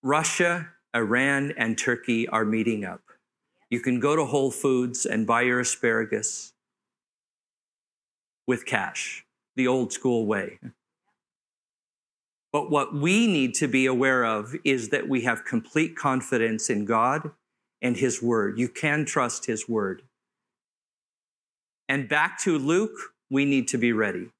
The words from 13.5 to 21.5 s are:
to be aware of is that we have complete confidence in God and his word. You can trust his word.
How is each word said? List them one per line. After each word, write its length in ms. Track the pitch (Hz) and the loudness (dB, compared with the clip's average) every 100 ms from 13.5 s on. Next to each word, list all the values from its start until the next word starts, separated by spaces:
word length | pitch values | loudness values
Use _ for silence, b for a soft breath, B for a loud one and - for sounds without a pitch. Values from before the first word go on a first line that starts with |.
| - | 0
to 120 | 147 | 0
be 180 | 131 131 | 2 2
aware 400 | 127 135 131 117 | 2 2 2 2
of 300 | 107 110 147 | 0 -4 -4
is 260 | 147 131 110 | 0 0 0
that 180 | 139 - | -2 0
we 140 | 131 | 0
have 240 | 120 113 - | 0 -2 -2
complete 500 | 117 - 156 165 - | -4 0 -2 -2 -2
confidence 720 | 143 131 - 123 113 110 - | -2 0 0 0 0 -2 -2
in 160 | 107 104 | -2 0
God 460 | 113 120 147 156 - _ _ _ _ | 2 2 0 -6 -14 _ _ _ _
and 160 | 123 120 | -4 0
his 240 | 131 - | 0 0
word. 380 | 120 113 101 107 | 0 2 0 0
You 100 | 123 | -4
can 360 | - 156 147 151 | -2 0 0 0
trust 400 | 151 123 - - | 0 0 -2 -4
his 220 | 110 - | -6 -2
word. 360 | 113 98 92 _ _ _ _ _ _ _ _ _ _ _ _ _ _ _ | -2 -2 -4 _ _ _ _ _ _ _ _ _ _ _ _ _ _ _